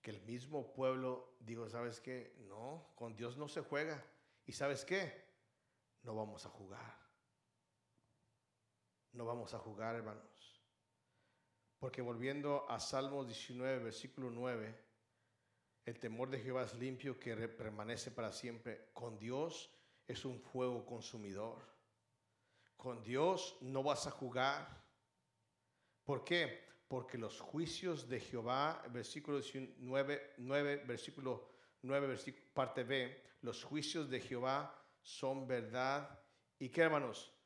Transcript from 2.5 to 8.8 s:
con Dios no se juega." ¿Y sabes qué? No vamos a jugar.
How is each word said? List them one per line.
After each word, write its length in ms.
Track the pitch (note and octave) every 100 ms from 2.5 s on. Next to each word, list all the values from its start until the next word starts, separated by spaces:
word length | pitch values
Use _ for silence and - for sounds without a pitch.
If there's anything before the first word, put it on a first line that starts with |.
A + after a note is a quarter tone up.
| G#2 B2 D#3+ D3+ -
con 200 | A#2 A2
Dios 220 | A#2+ B2+
no 100 | D3
se 140 | E3
juega." 420 | C#3+ C#3+ D#3 D3 - - _ _ -
¿Y 60 |
sabes 300 | - C#3+ C3+
qué? 480 | - F#3 E3+ - - _ _ _ _ _ _ _
No 140 | A#2+ A2
vamos 320 | G#2+ G#2 -
a 20 |
jugar. 480 | - F#2+ G2+ A#2 - - _ _ _ _ _ _ _ _ _ _ _ _ _ _ _ _ _